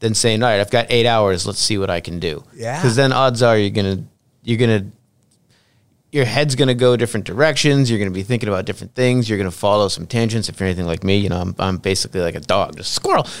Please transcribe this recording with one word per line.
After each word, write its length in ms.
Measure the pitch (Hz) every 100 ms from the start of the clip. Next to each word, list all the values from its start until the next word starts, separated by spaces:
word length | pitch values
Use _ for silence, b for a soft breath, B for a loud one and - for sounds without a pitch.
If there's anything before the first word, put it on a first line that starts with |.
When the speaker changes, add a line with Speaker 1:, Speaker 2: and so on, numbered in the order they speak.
Speaker 1:
than 140 | 113
saying, 280 | 110 117 110
"All 60 | 123
right, 120 | 104
I've 100 | 101
got 160 | 120 117
eight 160 | 120
hours, 400 | 117 113 101 90
let's 140 | 104 98
see 180 | - 104
what 140 | 98
I 100 | 87
can 200 | - 87
do." 220 | 85 73 -
Speaker 2:
Yeah. 260 | - 113 147
Speaker 1:
'Cause 160 | 131 117
then 160 | 135
odds 300 | 127 131 117
are 160 | 123 110
you're 100 | 101
gonna, 280 | 104 98 95 - _ _ _
you're 120 | - 113
gonna, 280 | 120 107 98 - _ _ _ _ _ _ _ _ _ _ _
your 120 | 143
head's 300 | 120 120 147
gonna 200 | 131 135
go 220 | 120 127 120
different 300 | 117 110 87
directions, 640 | 98 156 143 151 139 127
you're 80 | 110
gonna 120 | 98
be 120 | 92
thinking 260 | 95 120 107
about 160 | 95
different 300 | 98 - 95
things, 340 | - 127 127 110
you're 100 | 104
gonna 120 | 95
follow 380 | 85 104 104 101
some 180 | - 85
tangents. 420 | 117 113 110 98
If 120 | -
you're 80 | 95
anything 180 | 90 85
like 180 | 82
me, 120 | 92 101
you 100 | 101
know, 120 | 87
I'm, 140 | 90 -
I'm 180 | 92 90
basically 420 | 95 95 - 95
like 140 | 85
a 60 | 80
dog, 360 | 71 95 85 -
just 160 | -
squirrel. 340 | - 392 330 - B